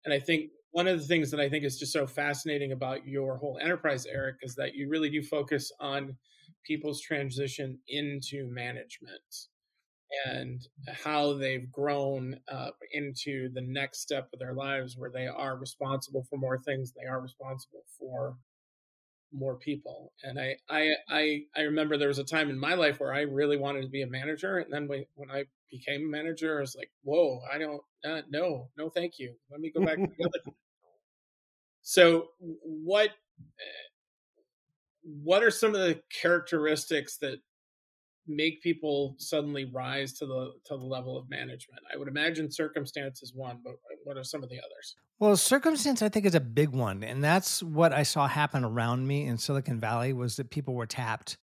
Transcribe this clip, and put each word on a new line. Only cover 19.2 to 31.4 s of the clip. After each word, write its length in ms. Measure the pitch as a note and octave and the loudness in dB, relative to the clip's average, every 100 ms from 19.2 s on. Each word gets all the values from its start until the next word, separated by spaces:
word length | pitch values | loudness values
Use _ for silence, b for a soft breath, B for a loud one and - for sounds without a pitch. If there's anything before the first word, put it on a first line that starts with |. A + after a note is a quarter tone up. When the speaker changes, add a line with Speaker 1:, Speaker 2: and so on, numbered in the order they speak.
| _ | _
Speaker 1:
more 240 | C#3 C3+ | -6 -4
people. 560 | B2+ D3+ C#3+ - - - _ | -4 -4 -6 -8 -14 -18 _
And 140 | C3+ B2+ | -10 -6
I, 200 | C3 C3+ - | -4 -6 -2
I, 200 | D3+ D#3 D3+ - | 2 4 2 0
I, 320 | D#3 D3+ D3 D3 | 2 2 0 -4
I 60 | D#3 | -2
remember 360 | D3+ D3+ D3+ D3 | 0 2 2 2
there 120 | C#3+ | 2
was 100 | C#3 | 2
a 40 | |
time 240 | C3+ D#3+ D3 | 0 0 0
in 100 | C3+ | 0
my 140 | D3 | 0
life 260 | F3+ D3+ - | 4 4 4
where 140 | C3+ | -2
I 80 | C#3 | 0
really 360 | D3 C3+ D3 D3 | 0 2 2 2
wanted 260 | C#3 C#3 | 0 -2
to 60 | C3 | -4
be 120 | C3+ | -4
a 60 | B2+ | -4
manager. 500 | C3 C#3+ D3+ F#3+ F#3 | -4 -4 -4 -2 -2
And 160 | - | -2
then 160 | D3 D3 | -4 -2
when, 160 | C#3 - | -4 -6
when 160 | - C3+ | -14 -6
I 140 | C#3 C#3 _ _ | -6 -6 _ _
became 300 | B2+ C3+ C#3+ | -10 -6 -4
a 80 | D#3 | -2
manager, 480 | D3+ D#3+ D#3+ D#3+ D3+ | -4 -4 -2 -2 0
I 40 | |
was 140 | C3+ | -2
like, 160 | D3+ - _ | -8 -14 _
"Whoa, 360 | C3+ D#3+ D#3 B2+ A#2 | 2 4 4 2 -6
I 60 | D3 | -4
don't, 220 | D#3 D3 _ _ | -4 -8 _ _
uh, 160 | D3 D#3 - | -6 -6 -4
no, 400 | D3 F3+ C3+ B2+ D3 | -2 0 -2 -8 -8
no, 120 | D#3+ | -4
thank 300 | F3 E3+ - | -2 -4 -6
you. 160 | B2+ A#2+ _ | -12 -14 _
Let 120 | D3 | -10
me 100 | D#3+ | -4
go 140 | E3 | 0
back 100 | F3+ | 2
to 120 | D#3+ G3 - | 2 -2 0
the 80 | |
other." 300 | F3 - - - | -2 -2 -10 -20
Speaker 2:
<laughs> 80 | _ _ _ _ _ _ _ _ | _ _ _ _ _ _ _ _